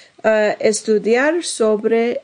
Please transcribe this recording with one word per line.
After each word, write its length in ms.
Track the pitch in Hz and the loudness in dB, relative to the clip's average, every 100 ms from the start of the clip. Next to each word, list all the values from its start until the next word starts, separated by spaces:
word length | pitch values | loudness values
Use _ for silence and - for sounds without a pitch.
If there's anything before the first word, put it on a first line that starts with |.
| - _ | -20 _
a 320 | 214 220 214 - | 0 2 0 0
estudiar 840 | 226 214 - 214 185 233 285 339 | 0 -2 0 0 2 0 2 -2
sobre 800 | 320 - 220 214 220 226 233 - | -4 -2 0 0 0 0 0 -4